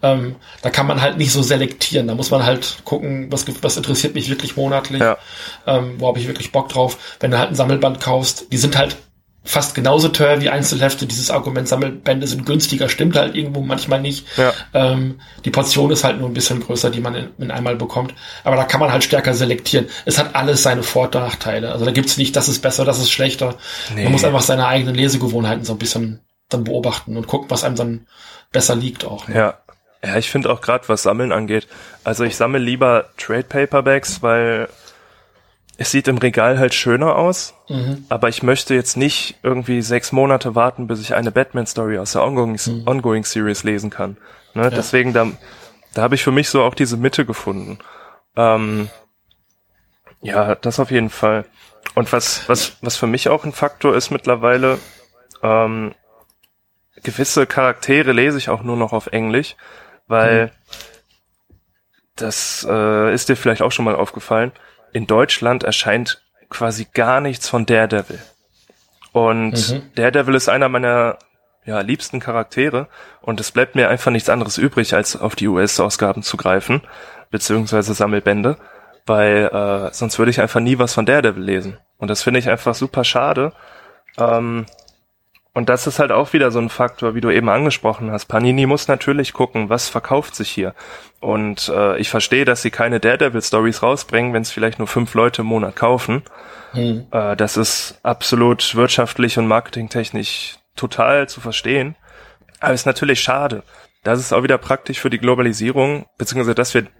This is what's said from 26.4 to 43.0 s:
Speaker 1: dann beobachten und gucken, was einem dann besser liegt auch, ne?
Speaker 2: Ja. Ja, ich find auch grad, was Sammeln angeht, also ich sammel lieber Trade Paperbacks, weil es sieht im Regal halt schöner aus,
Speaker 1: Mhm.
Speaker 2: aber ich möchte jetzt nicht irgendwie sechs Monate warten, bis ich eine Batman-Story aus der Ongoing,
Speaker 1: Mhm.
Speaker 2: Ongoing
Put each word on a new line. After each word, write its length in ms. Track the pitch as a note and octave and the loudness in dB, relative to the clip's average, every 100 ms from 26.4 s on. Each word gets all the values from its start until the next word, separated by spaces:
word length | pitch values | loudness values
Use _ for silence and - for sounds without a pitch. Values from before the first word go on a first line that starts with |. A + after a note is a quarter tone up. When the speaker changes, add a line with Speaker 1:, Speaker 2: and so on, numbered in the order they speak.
| _ | _
Speaker 1:
dann 160 | B2 A2+ | -4 -2
beobachten 520 | B2 A#2+ A2+ - A2+ | -2 -2 -4 -8 -8
und 80 | A2+ | -4
gucken, 240 | - - | -4 -2
was 140 | B2 | -4
einem 120 | B2+ A#2+ | -2 -4
dann 300 | A#2+ A#2 - _ - - _ | -4 -6 -12 _ -20 -20 _
besser 240 | C3 - A#2 | 0 2 0
liegt 280 | B2+ B2 | -2 -8
auch, 240 | - G#2 - | -10 -10 -4
ne? 80 | A2 | 0
Speaker 2:
Ja. 220 | G#2+ - - _ _ _ - | 0 -2 -20 _ _ _ -4
Ja, 100 | A2+ | -4
ich 140 | A2+ | -2
find 160 | C#3 C3 | -2 -2
auch 160 | B2 | -2
grad, 280 | - B2 - | 0 -2 0
was 120 | G#2+ | 0
Sammeln 300 | - A2 B2+ | 0 0 0
angeht, 360 | F#2 G#2+ G#2+ - - - - | -2 0 -2 -4 -20 -20 -10
also 200 | - A2 | -6 -2
ich 120 | A#2 - | -2 0
sammel 240 | A#2 C3+ | 0 0
lieber 440 | A#2+ B2+ B2+ A#2+ - - | -2 2 4 4 0 -12
Trade 260 | - A2+ | -4 -4
Paperbacks, 800 | C3 C#3 C#3+ C#3+ C3+ C#3 C3+ - | -2 -2 2 2 4 2 0 -2
weil 480 | A#2+ A#2 A#2 A2 A2+ - - _ _ _ _ _ _ _ _ - | 2 2 2 -2 -4 -12 -20 _ _ _ _ _ _ _ _ -8
es 120 | B2 | -2
sieht 180 | C3+ C3+ | 0 2
im 120 | B2+ | 2
Regal 400 | B2 A2+ A2+ C3 | 2 4 2 4
halt 160 | C3 - | 2 2
schöner 400 | - A#2+ D#3 D3+ | 2 2 4 2
aus, 400 | E3+ F3+ - - _ | 2 0 -8 -14 _
Speaker 1:
Mhm. 380 | C3+ B2+ C#3 - | -4 -4 -6 -6
Speaker 2:
aber 220 | A#2+ A#2+ | 0 0
ich 140 | A#2 | 0
möchte 320 | B2 C3 - C3 | 0 0 2 0
jetzt 200 | A#2+ - | 0 0
nicht 420 | C#3+ - - - | 0 0 -6 -6
irgendwie 400 | B2 B2+ A#2+ B2 | -2 -2 0 -2
sechs 300 | A2+ A#2+ - | 0 -2 0
Monate 420 | C3 C#3 C3+ B2+ | 2 4 2 0
warten, 320 | A2+ A#2+ - A#2+ | 2 0 0 -6
bis 160 | A2+ | -6
ich 140 | G#2 A2+ | -2 -2
eine 160 | A#2 | 0
Batman-Story 640 | G#2+ C3+ B2+ A2+ - A2 G#2 | 0 0 -2 -6 -4 -4 -4
aus 140 | F#2+ | -4
der 100 | - | 0
Ongoing, 360 | A#2+ C3+ A#2 A2 | 0 2 -2 -2
Speaker 1:
Mhm. 200 | - A#2 A#2 | -4 -4 -2
Speaker 2:
Ongoing 360 | C3+ | 0